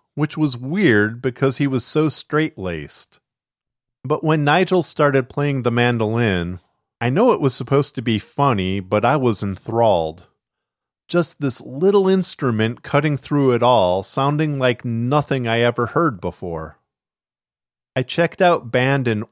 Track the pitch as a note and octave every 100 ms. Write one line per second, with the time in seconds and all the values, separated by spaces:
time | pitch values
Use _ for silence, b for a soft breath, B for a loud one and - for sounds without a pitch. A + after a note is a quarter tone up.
0 | _ - D3+ D#3+ D3+ A#2+ C3 F#3+ E3+ G#2
1 | G#2+ A#2+ C3 - C3+ B2+ C#3+ C3 - D#3
2 | D#3 - - D3+ D#3 - F#2 E2 C#2+ -
3 | - _ _ _ _ _ _ _ _ _
4 | C3 D3+ D#3+ D#3 C#3+ E3 F#3 F#3 - -
5 | C#3+ C3+ B2 - C#3+ C3+ A#2 A#2 A#2+ A#2
6 | G#2+ A#2 A2+ F2+ E2+ F2+ _ _ _ -
7 | - D3+ B3 F#3 C#3 - B2+ C#3+ C#3 -
8 | A#2 G#2+ - - C#3+ G#2+ F#2 G2 F#2 G#2+
9 | A#2 D3 B2 G2+ G2+ F#2 - A2+ A2+ F2
10 | D#2+ D#2+ - _ _ _ _ _ _ _
11 | - F3 D#3+ - C#3 - B2+ C3+ F#3+ G3+
12 | F#3+ F#3+ F3 - C3 G#2+ A2 B2 - D3
13 | D3+ C#3 - C#3+ C3+ A#2 A#2+ A#2+ F2+ F#2
14 | - C#3 C#3 D3 D#3 C#3 B2+ A#2+ B2 A2+
15 | A#2+ D3 - C3+ A#2+ A2+ B2 B2 A#2 -
16 | E3 F#2+ F2+ - F2+ D#2+ D#2 - _ _
17 | _ _ _ _ _ _ _ _ _ C3
18 | B2+ - E3+ - F3+ E3 A#2+ B2 C3 C#3
19 | A#2+ G#2+ A2+